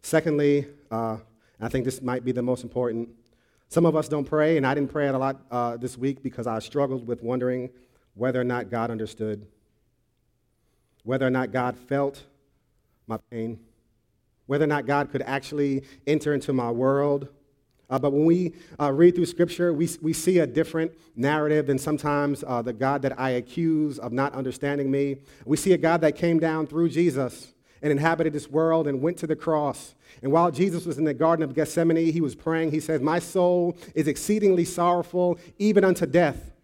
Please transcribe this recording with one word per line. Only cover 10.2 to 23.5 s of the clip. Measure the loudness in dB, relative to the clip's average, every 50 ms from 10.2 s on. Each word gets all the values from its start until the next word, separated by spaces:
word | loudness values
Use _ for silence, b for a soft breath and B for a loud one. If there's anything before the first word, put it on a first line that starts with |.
| _ _ _ _ _ _ _ _ _ _ _ _ _ _ _ _
whether | _ -4 -2 0 2
or | 2
not | 2 0 -2 -2
God | -2 -2 -2 -2 -4
felt | -6 -6 -4 -2 0 0 -2 -4 -8 -20 _ _ _ _ _ _ _ _ _ _ _ _ _ _ _ _ -8
my | -8 -8 _ _
pain, | -8 -6 -6 -6 -8 -12 -16 _ _ _ _ _ _ _ _ _ _ _ _ _ _ _ _ -4
whether | -2 0 0
or | 0
not | 0 -2 0 0
God | 0 0 0 -2
could | -4 -6
actually | -4 -4 -6 -6 -6 -6 -4 -2 0 0 0 -2 -4 B B B B -2
enter | -2 0 0 0 -2
into | -2 -2 -2
my | -2 -2 0 -2
world. | -2 0 0 2 2 2 2 0 0 -2 -4 -10 -16 _ _ _ _ _ _ _ _ _ _ _
Uh, | -4 0
but | 0 2
when | 2 4 4
we, | 6 4 4 2 -2 B B B B B B
uh, | -2 0
read | 4 8 8 8 8
through | 6 0 -2
Scripture, | 2 0 0 0 0 0 0 0
we, | 2 0 0 -2 -4 -6
we | -6 -6
see | -4 -2 0 2 4 4
a | 2 2
different | 2 0 -2 0 -2 -4 -4 -4 -4 b b b b
narrative | -2 0 2 2 2 2 2 2 2 2 2
than | 0 -2
sometimes, | 0 -2 -4 -2 0 0 0 0 0 0 -2 -4 -4 -4
uh, | -4 -4
the | -4 -4 -4
God | -2 0 0 0 0 -2
that | -4 -4 -2
I | -2 -2
accuse | -2 -2 -4 -6